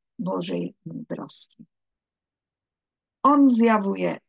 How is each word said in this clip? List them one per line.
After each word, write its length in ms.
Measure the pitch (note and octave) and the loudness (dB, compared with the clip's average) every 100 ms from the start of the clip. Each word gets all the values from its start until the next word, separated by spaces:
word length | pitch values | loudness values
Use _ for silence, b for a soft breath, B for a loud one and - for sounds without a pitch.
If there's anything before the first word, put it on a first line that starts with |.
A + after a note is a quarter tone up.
| _ _ | _ _
Božej 560 | F3+ F#3 F3 F3 F3 - | -6 -6 -6 -6 -8 -10
múdrosti. 800 | E3 E3 - - - - - _ - _ _ _ _ _ _ _ _ _ _ _ _ _ _ _ | -16 -14 -12 -14 -14 -18 -20 _ -20 _ _ _ _ _ _ _ _ _ _ _ _ _ _ _
On 240 | B3+ C#4+ C#4 | 2 6 6
zjavuje, 720 | A#3 A3+ G#3+ G3 F#3+ F3+ - | 4 2 2 0 -4 -4 -6